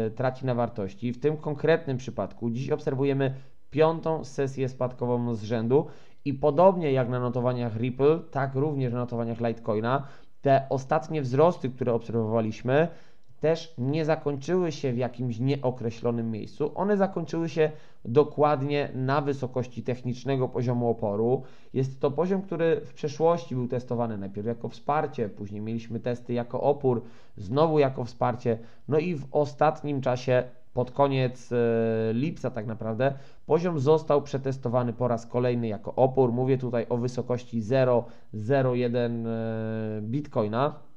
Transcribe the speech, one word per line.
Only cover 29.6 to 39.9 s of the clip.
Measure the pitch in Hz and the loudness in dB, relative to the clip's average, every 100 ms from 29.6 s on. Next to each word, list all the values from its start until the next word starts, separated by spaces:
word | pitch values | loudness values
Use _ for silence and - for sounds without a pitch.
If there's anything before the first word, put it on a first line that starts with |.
| 151 156 147 139 | 2 2 -2 0
czasie, | 135 127 - 127 123 - - | 0 0 4 2 2 -8 -8
pod | - 120 | -4 -4
koniec, | - 143 135 127 127 - | 2 4 4 0 -2 -2
e, | 120 117 117 113 113 110 | 2 4 4 2 2 0
lipca | 113 151 196 127 | 0 -2 -2 -6
tak | 113 104 | -6 -8
naprawdę, | 110 110 110 135 135 - - - | -6 -4 0 0 0 -12 -16 2
poziom | 156 175 165 | 2 2 0
został | 131 156 156 147 | 4 4 6 2
przetestowany | 143 135 131 135 120 123 120 | 2 -4 -2 -4 0 0 0
po | 107 123 | 0 0
raz | 117 - | 0 -2
kolejny | 123 123 120 113 | 0 2 0 -2
jako | 101 - | -4 -4
opór. | - 131 135 127 | 2 4 6 4
Mówię | 117 131 131 | 4 2 2
tutaj | 123 117 110 | 0 -2 0
o | 120 | 0
wysokości | 120 123 110 123 - 117 | 0 -4 -2 -4 -2 -6
zero | 104 131 127 120 104 - - | 0 2 4 4 2 -12 -12
zero | 110 107 139 131 | -8 2 2 4
jeden, | 123 123 120 120 117 113 | 2 0 0 0 -2 -4
e, | 113 113 110 110 110 110 | -2 -2 -4 -4 -4 -4